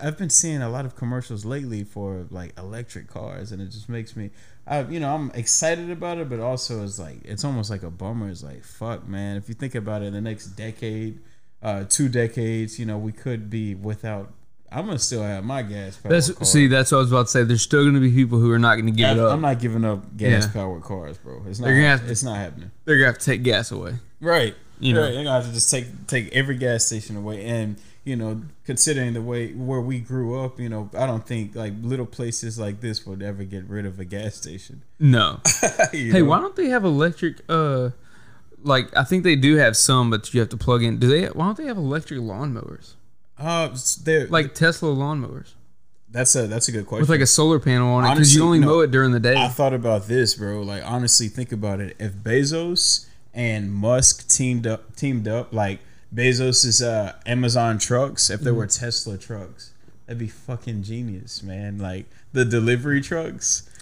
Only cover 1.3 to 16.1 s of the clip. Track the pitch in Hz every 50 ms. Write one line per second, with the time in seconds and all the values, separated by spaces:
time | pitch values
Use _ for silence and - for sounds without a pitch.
1.3 | 117 101 104 113 135 147 139 120 110 104 101 101 - 107 101 98 95 92 87 85
2.3 | 90 90 87 82 - - 92 98 110 120 117 - - 87 - - - 87 110 104
3.3 | 95 90 98 113 104 95 98 95 110 107 104 - 117 113 110 - - 110 101 101
4.3 | - - - - - - - - 147 151 175 - 165 165 147 139 147 156 143 120
5.3 | - 120 110 - - - 156 165 170 170 170 175 180 165 175 175 170 170 160 131
6.3 | 120 110 113 127 131 123 - - 117 107 104 98 98 98 85 76 62 - - -
7.3 | 107 - - 143 135 117 104 104 104 92 92 82 87 90 95 101 113 113 104 98
8.3 | 87 78 71 69 65 62 - - - - 110 117 110 78 - - 98 98 101 101
9.3 | 101 101 101 - 117 - 143 127 - 117 101 110 107 104 101 101 101 104 107 110
10.3 | 107 104 - 95 95 - 110 110 107 - 120 110 107 110 113 110 110 - - -
11.3 | - - - - - - 107 110 101 98 98 - - - 143 127 120 120 117 113
12.3 | - 123 113 113 113 113 113 107 - - 117 110 107 104 107 107 104 - - 135
13.3 | 120 113 107 104 113 113 110 101 95 95 101 107 107 - - 110 107 98 101 -
14.3 | - - - - - - - - 92 131 185 220 165 120 - - 123 113 104 101
15.3 | 101 95 98 120 139 135 113 101 104 101 98 95 - - - 104